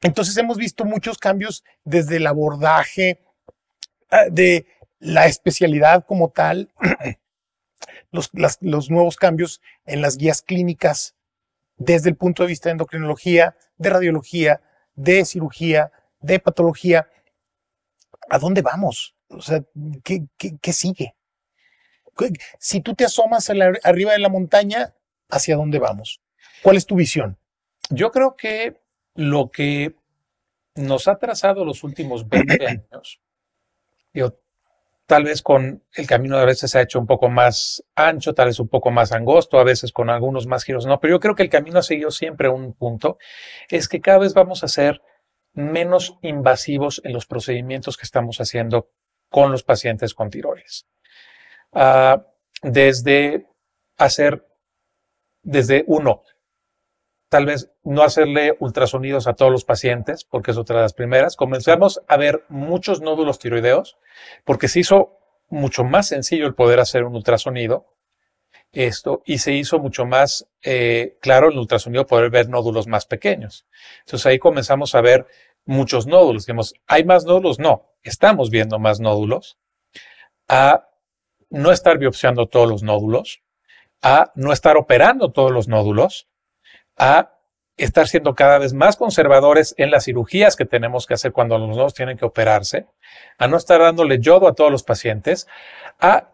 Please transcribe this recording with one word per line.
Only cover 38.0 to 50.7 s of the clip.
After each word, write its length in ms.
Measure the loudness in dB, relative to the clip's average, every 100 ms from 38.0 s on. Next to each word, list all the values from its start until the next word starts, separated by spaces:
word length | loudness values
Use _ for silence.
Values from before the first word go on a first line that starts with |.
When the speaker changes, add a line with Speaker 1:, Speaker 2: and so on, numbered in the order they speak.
| 0 0 -4 0
Speaker 2:
tal 100 | 0
vez 140 | 0
un 80 | -4
poco 240 | -2 0
más 200 | 0 0
angosto, 460 | -2 2 2 4 4
a 60 |
veces 280 | 4 2 -4
con 200 | -6 -4
algunos 340 | -2 -4 -6 -6
más 180 | -8
giros, 220 | -6 -6 -2
no, 140 | -2
pero 160 | 0 0
yo 40 |
creo 140 | 0
que 80 | -2
el 80 | 0
camino 300 | 0 0 -2
ha 40 |
seguido 280 | -2 -4 -6
siempre 360 | -8 -10 -4 -4
un 260 | -4 -8
punto, 440 | -10 -10 -6 -6 -8 -14 -20 -20 -20 -6
es 180 | -6 -6
que 120 | -4
cada 180 | 4 4
vez 160 | 4 2
vamos 280 | 2 0
a 40 | -6
ser 340 | -2 -2 -2 _ _ _ _ _
menos 640 | -10 -6 -4 0 -2 -2 -12
invasivos 800 | -10 -2 0 0 -2 -4 -4 -8
en 100 | -12
los 120 | -12 -10
procedimientos 720 | -10 -6 -8 -8 -12 -12 -12
que 60 |
estamos 360 | -6 -4 -4 -6
haciendo 520 | -8 -6 -4 -4 -4 _ _ _ _
con 200 | 2 2
los 120 | 2
pacientes 500 | -2 -2 -2 -6 -8
con 160 | -8 -10
tiroides. 560 | -8 -10 -10 -12